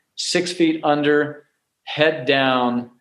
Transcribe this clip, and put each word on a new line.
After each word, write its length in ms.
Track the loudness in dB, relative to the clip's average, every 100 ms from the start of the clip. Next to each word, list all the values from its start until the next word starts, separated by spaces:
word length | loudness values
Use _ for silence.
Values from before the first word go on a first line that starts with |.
| _ -10
six 360 | -4 -2 -2
feet 300 | 0 0 0
under, 600 | 0 0 2 2 0 -6 -20 _ _ _
head 420 | -10 0 0 2 0
down 640 | 2 2 2 0 -2 -6 _